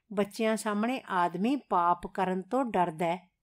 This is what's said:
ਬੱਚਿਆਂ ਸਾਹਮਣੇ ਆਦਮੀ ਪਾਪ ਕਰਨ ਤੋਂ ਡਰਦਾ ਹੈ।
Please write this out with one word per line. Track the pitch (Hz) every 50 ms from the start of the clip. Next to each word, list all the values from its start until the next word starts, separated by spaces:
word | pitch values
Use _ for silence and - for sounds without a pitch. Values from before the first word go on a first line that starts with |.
| _ - 208
ਬੱਚਿਆਂ | 202 202 202 - - 220 220 220 214
ਸਾਹਮਣੇ | - 226 208 208 214 240 262 254 - -
ਆਦਮੀ | - 180 175 175 175 180 196 240 285
ਪਾਪ | 262 - - 208 180 170 175 175 175 - 185
ਕਰਨ | - - 185 185 185 190
ਤੋਂ | 185 - 247 262 277
ਡਰਦਾ | 233 196 185 175 170 160 156 180
ਹੈ। | 165 175 180 - _ _ _